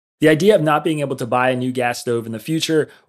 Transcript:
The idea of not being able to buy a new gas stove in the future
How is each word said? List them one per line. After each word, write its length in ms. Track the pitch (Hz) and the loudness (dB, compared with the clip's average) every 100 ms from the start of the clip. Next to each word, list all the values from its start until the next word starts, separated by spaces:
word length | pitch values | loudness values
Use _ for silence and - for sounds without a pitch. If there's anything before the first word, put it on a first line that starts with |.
| _ _ | _ _
The 80 | 151 | 4
idea 260 | 156 190 208 | 4 4 4
of 60 | |
not 240 | 151 151 165 | 2 0 0
being 160 | 156 | -4
able 160 | 139 131 | -4 -6
to 80 | 123 | -4
buy 240 | 123 127 | 0 0
a 60 | 127 | 0
new 160 | 127 | -4
gas 260 | 127 120 120 | -4 -4 -4
stove 260 | - 117 113 | -4 -4 -4
in 60 | |
the 80 | 110 | -10
future 500 | - 160 156 160 139 - | -6 -4 0 0 -2 -6